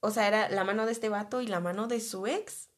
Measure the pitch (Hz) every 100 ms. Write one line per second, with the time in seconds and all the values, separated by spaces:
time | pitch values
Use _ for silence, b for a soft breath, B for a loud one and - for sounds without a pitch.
0 | 214 220 208 214 214 196 190 208 226 226
1 | 220 208 208 254 240 180 175 185 233 233
2 | 220 190 202 359 427 - -